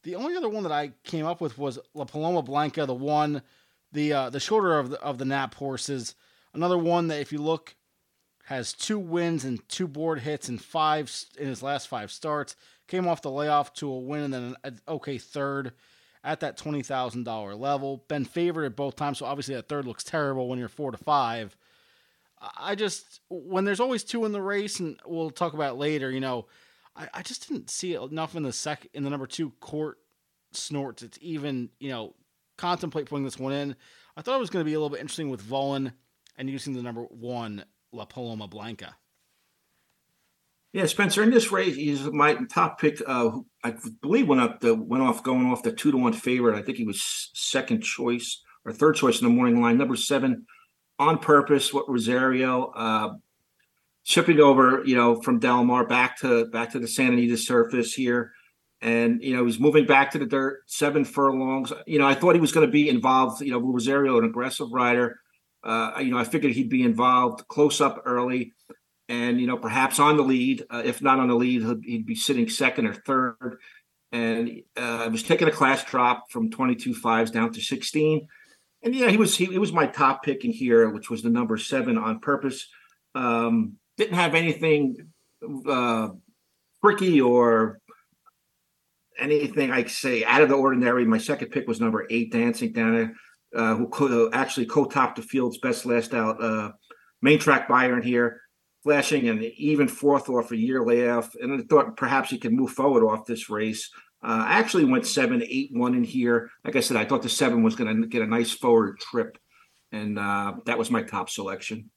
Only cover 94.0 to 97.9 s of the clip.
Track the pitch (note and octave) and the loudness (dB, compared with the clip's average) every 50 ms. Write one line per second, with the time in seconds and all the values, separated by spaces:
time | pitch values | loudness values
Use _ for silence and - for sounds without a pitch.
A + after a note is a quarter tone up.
94 | C#3+ C3 A#2+ A#2 A2+ A2+ A#2 B2+ C3+ C3 - C3+ A#2 A2+ - D3+ C3+ - - C#3+ | 0 2 4 4 4 4 2 0 -2 -2 -2 -4 -4 0 2 2 2 2 2 2
95 | B2+ A#2+ - - A2+ - - C3+ B2 A#2+ A2+ - - B2+ A#2 A#2 - B2 A#2+ A#2 | 2 2 0 -8 -12 -4 -2 0 0 -2 -4 -4 -2 -2 -2 -2 0 0 0 0
96 | A2+ - B2+ A#2 A2 A2 A2 - A#2 A2+ A2 A2 G#2 G2+ - _ _ _ - _ | 0 0 -2 0 0 0 -2 -2 -2 -2 -2 -2 -4 -8 -12 _ _ _ -20 _
97 | _ _ _ _ - C3+ D3+ D3 - D#3 C#3 C3 - - B2 B2+ B2+ B2+ | _ _ _ _ 4 4 6 6 6 4 4 4 4 4 4 4 4 4